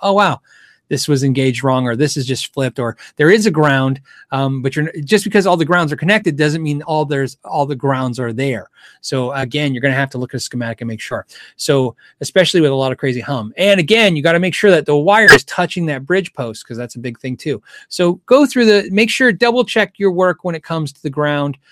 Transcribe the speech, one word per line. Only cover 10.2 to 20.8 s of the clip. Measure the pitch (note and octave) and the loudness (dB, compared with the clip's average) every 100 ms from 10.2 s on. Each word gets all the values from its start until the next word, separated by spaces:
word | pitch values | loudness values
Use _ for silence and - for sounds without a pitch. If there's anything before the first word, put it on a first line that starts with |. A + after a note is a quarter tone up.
| B2+ | -8
at | B2 | -8
a | |
schematic | - B2 A#2 A2+ | -8 -8 -8 -8
and | A#2 | -8
make | A2 | -10
sure. | - A2+ - - - - | -8 -10 -10 -20 -20 -6
So | - C#3 C3 - _ - | 0 2 0 -6 _ -12
especially | D3 - E3+ F3+ | -2 2 2 4
with | D3+ | 2
a | |
lot | C3+ C3 | 0 -2
of | B2+ | -2
crazy | C#3 B2 | -4 -4
hum. | A#2 C3+ A2 D#3 | -4 -6 -6 0
And | G3 G3 | 2 4
again, | D3+ A3+ G#3 | 4 4 4
you | D#3 | 2
gotta | D#3+ E3+ | 2 2
make | F#3 | 0
sure | - G#3 | 2 4
that | E3 C#3+ | 4 4
the | D3 | 2
wire | E3 G#3+ G#3 | 4 4 6
is | - | 6
touching | - - F3 F#3 E3 | 4 -4 -4 -2 -4
that | C3+ C3+ | -4 -2
bridge | F#3 F3+ | -2 -2
post, | - A#2+ A2 - | -8 -8 -10 -12
'cause | A#2 | -12
that's | A#2+ | -12
a | B2 | -10
big | B2 A#2 | -12 -10
thing | C3 B2+ | -10 -8
too. | D#3 A#2+ _ - - | -6 -8 _ -20 -10
So | - F3 F3+ - | -2 0 0 2
go | C4 C#4 | 2 2
through | B3+ A3+ | 2 4
the, | G3+ G3 | 4 2
make | F#3+ A3 | 0 0
sure, | - B3+ | 2 2
double | F#3 A#3+ A#3+ | 2 2 2
check | A#3+ A3 G3+ - | 0 0 -2 0
your | G3+ | -2
work | F3+ F#3 F3 | 2 0 0
when | F3+ | -6
it | E3 | -8
comes | - E3 | -6 -6